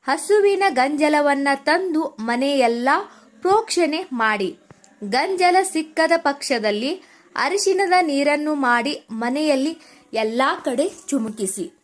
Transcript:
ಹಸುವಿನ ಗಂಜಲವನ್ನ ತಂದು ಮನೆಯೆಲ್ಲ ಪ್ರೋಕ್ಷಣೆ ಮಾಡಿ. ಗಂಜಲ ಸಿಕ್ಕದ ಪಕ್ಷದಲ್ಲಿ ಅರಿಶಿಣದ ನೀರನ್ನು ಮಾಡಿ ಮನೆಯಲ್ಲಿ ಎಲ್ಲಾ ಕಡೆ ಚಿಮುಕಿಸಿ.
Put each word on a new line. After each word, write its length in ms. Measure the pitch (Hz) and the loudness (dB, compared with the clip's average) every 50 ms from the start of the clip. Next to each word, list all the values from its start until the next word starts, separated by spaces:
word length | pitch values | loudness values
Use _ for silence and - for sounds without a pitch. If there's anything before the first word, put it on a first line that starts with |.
| _ | _
ಹಸುವಿನ 560 | - 277 - - - 403 427 392 403 403 370 392 392 | -2 -4 -2 2 2 4 4 4 4 2 2 0 0
ಗಂಜಲವನ್ನ 760 | 277 254 254 277 302 277 302 302 302 294 294 285 285 277 277 285 277 | 2 2 0 0 0 0 2 2 4 2 2 2 2 2 2 0 0
ತಂದು 460 | 269 - 294 311 359 381 370 302 311 320 285 - - | 0 0 0 0 0 0 0 -2 -2 -2 -4 -8 -8
ಮನೆಯೆಲ್ಲ 720 | 220 233 240 247 269 277 285 269 247 233 233 233 247 269 294 359 403 - - - - _ _ - | -4 -4 -2 0 0 0 2 2 2 2 2 0 0 0 0 0 -2 -8 -18 -20 -20 _ _ -4
ಪ್ರೋಕ್ಷಣೆ 640 | - 359 392 440 453 440 - 349 339 294 302 330 370 - 262 | 0 2 2 2 2 0 0 0 0 0 0 -4 -6 -6 -4
ಮಾಡಿ. 440 | 233 220 220 214 202 190 180 - _ _ _ - _ _ _ _ _ 208 | -2 0 0 0 0 -2 -4 -6 _ _ _ -20 _ _ _ _ _ -8
ಗಂಜಲ 520 | 202 214 254 302 370 381 349 359 349 359 370 | -4 -2 -2 0 -2 0 2 2 4 4 4
ಸಿಕ್ಕದ 500 | 381 370 - 320 311 320 - - 320 320 339 | 2 0 -4 -4 -6 -4 -2 0 2 2 2
ಪಕ್ಷದಲ್ಲಿ 840 | 330 330 285 277 285 - - 262 233 208 214 208 208 233 285 370 370 - _ - _ _ _ _ | 2 2 -2 -4 -4 -4 -2 -2 0 0 -2 -2 -2 -2 -4 -6 -6 -10 _ -20 _ _ _ _
ಅರಿಶಿಣದ 580 | - 233 285 359 403 - 392 392 381 403 359 359 370 | -4 -2 -2 -2 0 0 0 2 2 2 2 2 2
ನೀರನ್ನು 540 | 359 311 277 277 285 294 294 294 294 302 302 | 2 2 0 0 2 2 0 0 -2 -4 -2
ಮಾಡಿ 460 | 285 262 247 240 240 226 285 294 - _ - | 0 0 2 2 2 0 -2 -6 -6 _ -12
ಮನೆಯಲ್ಲಿ 680 | 220 220 233 240 254 294 311 302 285 262 269 320 330 - - - - - _ _ - | -8 -6 -4 -4 -2 -2 0 0 0 0 0 -4 -4 -8 -16 -20 -20 -20 _ _ -4
ಎಲ್ಲಾ 420 | 220 220 220 226 240 262 285 349 | -4 -4 -2 0 0 0 0 0
ಕಡೆ 360 | 330 - 294 247 233 302 403 - - - - | -2 -4 -4 -2 -2 -2 -2 -4 -10 -8 -4
ಚಿಮುಕಿಸಿ. 640 | 277 262 220 220 214 - 196 190 - 208 170 - _ _ | -4 -2 -2 -4 -6 -6 -6 -6 -6 -8 -10 -10 _ _